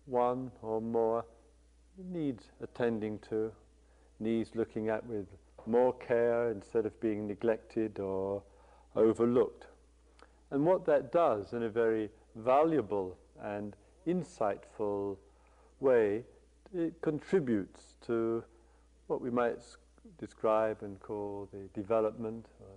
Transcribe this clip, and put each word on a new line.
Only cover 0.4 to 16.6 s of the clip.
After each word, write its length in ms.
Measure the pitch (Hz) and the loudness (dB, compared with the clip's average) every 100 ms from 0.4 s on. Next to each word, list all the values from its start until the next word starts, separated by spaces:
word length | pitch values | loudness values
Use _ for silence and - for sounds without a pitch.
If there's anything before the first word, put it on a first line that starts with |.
| 131 - | -6 -10
or 180 | 110 110 | -4 -4
more 440 | 113 117 113 113 113 - - _ _ _ _ 185 185 | 0 0 2 0 -4 -14 -20 _ _ _ _ -16 -10
needs 400 | 180 147 110 - - | -4 -4 -6 -12 -16
attending 560 | 120 - 120 113 107 107 | -14 -2 0 0 -4 -8
to, 340 | - 110 110 107 _ _ _ _ _ - | -6 -4 -4 -6 _ _ _ _ _ -6
needs 340 | 110 113 107 | -2 0 -2
looking 340 | 113 113 117 110 | -4 -4 -2 -4
at 160 | 107 120 | -4 -4
with 200 | 110 92 - _ - - | -8 -8 -14 _ -16 0
more 260 | 117 127 | 4 4
care 560 | 123 - 120 120 117 120 | 2 0 2 4 2 0
instead 360 | 104 - 117 107 | -4 -2 0 0
of 120 | - | -2
being 260 | 113 104 107 | -2 -2 -4
neglected 720 | 101 117 113 - - 110 104 | -2 0 0 -2 -4 -2 -2
or 420 | 98 95 98 101 - - - - - - | -4 -4 -4 -4 -8 -20 -20 -20 -8 2
overlooked. 720 | 110 107 117 120 104 - - - _ _ _ _ - _ - | 4 4 4 4 2 0 -20 -20 _ _ _ _ -20 _ -6
And 140 | 143 | 0
what 220 | 156 185 170 | 2 2 4
that 260 | 143 135 | 2 4
does 400 | 170 160 107 95 | 2 4 2 -2
in 100 | 120 | -4
a 40 | 117 | -2
very 420 | 107 113 110 107 - _ 113 | 2 2 2 -2 -8 _ -8
valuable 800 | 110 135 165 156 101 101 92 90 _ - | 2 4 4 2 0 -2 -4 -8 _ -14
and 340 | 110 104 104 - _ _ 156 | -8 -6 -8 -12 _ _ -4
insightful 1120 | 180 151 - 107 98 - - 110 202 101 98 - _ _ _ _ - | -4 -4 -2 -2 -2 -8 -6 -2 -2 -4 -6 -12 _ _ _ _ -2
way, 440 | 135 123 107 107 123 - _ _ | 4 4 4 0 -6 -20 _ _